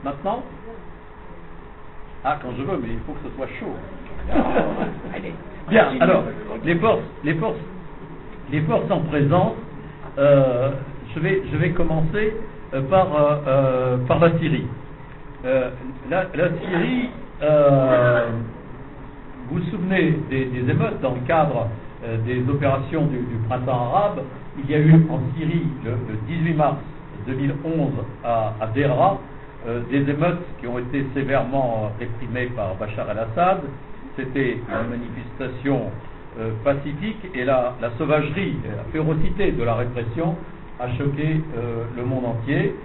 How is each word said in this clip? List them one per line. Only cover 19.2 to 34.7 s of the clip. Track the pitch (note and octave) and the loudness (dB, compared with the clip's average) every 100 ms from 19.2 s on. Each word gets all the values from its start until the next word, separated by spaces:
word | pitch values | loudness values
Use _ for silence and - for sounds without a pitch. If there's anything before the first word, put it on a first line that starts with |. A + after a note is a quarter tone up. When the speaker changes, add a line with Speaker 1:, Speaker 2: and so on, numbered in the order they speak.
| - - B2 | -16 -14 -6
Speaker 1:
vous | E3 | -4
vous | - | -2
souvenez | G#3+ F3+ F#3+ D#3+ D3+ C3+ | -4 0 2 4 2 0
des, | C3 B2+ | -2 0
des | B2 B2 | 0 2
émeutes | - A3+ - | 2 2 0
dans | C3 | -2
le | B2 B2 | -2 2
cadre, | D#3+ D3+ A#2+ G#2 - - - A#2 | 4 4 2 -2 -4 -10 -10 -6
euh, | A2+ A2+ | -4 -2
des | B2+ B2+ | 0 0
opérations | C#3+ C#3 C3+ C3+ D#3+ D3 | 2 2 2 0 0 0
du, | B2+ | 0
du | B2 A2+ A2 | -4 -4 -2
printemps | B2+ B2+ B2 A#2+ | -2 0 0 2
arabe ? | E3 G3+ - - - - - | 2 2 0 -8 -10 -12 -10
Il | C#3 | 0
y | D3+ | 4
a | |
eu | D3+ D#3+ D#3+ | 10 10 8
en | C#3 A#2+ - | 2 -2 -2
Syrie, | D#3+ E3+ - - | 0 0 -2 -4
le, | A2+ | -4
le | A2 A2 G#2+ - | -4 -4 -6 -4
dix-huit | E3+ E3 | -2 0
mars | D#3 D3 B2 - - - - G#2+ | 4 2 2 -6 -12 -14 -12 -6
deux | |
mille | C3 C#3 - D#3+ | -2 0 -2 -2
onze | E3 C3+ G2+ A2 - | 0 0 -2 -6 -6
à, | A#2+ A#2 G#2+ G#2+ | 0 0 0 -2
à | A2 | -4
Deraa, | A2+ C#3+ B2 F3 F#3+ - - - - A#2 | 2 2 4 4 2 -6 -14 -14 -12 -6
euh, | A#2+ A#2+ | -4 0
des | C3+ C#3 | 0 2
émeutes | C#3+ E3+ F3 - - | 2 0 0 -6 -8
qui | A#2+ | -6
ont | B2 | -6
été | B2 C#3 C3+ | -4 -4 -2
sévèrement, | C#3+ C3 C3+ B2 C3+ B2+ A2+ G#2+ | -2 0 0 2 0 0 0 -2
euh, | - | -4
réprimées | A#2 - A#2+ A#2+ B2 A#2+ | -6 -6 -4 -4 -4 -2
par | G2 F#2 | -4 -4
Bachar | G#2+ - - | -6 -6 -4
el-Assad. | G#2 A2+ - F3+ G3 - - - - - - | -4 -2 2 4 2 -2 -10 -12 -12 -12 -8
C'était | B2 C3+ B2 A2+ | -4 0 0 0
une | A#2 | -4